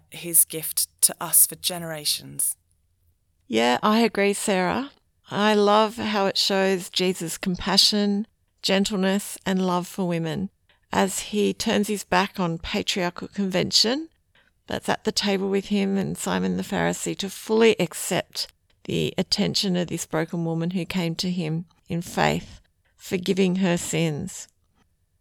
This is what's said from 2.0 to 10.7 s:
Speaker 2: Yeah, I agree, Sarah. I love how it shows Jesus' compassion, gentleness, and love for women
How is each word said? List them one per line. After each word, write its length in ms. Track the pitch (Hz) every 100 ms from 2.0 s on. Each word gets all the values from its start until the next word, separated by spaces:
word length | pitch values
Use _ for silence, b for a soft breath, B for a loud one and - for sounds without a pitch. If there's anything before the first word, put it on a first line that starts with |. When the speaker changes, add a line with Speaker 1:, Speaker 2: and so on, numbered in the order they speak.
| 151 - 139 139 - - _ _ _ _ _ _ _ _ -
Speaker 2:
Yeah, 320 | 220 240 247
I 180 | 214 220
agree, 340 | 226 - 202
Sarah. 560 | 202 - 185 180 202 277 - _ _ -
I 240 | - 214
love 420 | 208 202 214 214 233
how 300 | 214 214 196
it 100 | -
shows 540 | - 196 190 190 185
Jesus' 480 | - 185 180 160 -
compassion, 880 | 190 180 190 196 - 208 208 202 220 _ _ _
gentleness, 760 | - 196 196 202 190 196 - - -
and 200 | 190 185
love 200 | 180 185
for 200 | - 175
women 440 | 170 165 151 190 _ _